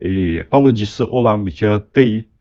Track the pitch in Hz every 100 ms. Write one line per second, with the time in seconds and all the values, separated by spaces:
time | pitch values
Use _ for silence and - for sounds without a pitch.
0 | 90 95 90 82 80 139 139 113 104 -
1 | 120 123 117 104 98 - 107 104 - -
2 | 127 110 113 _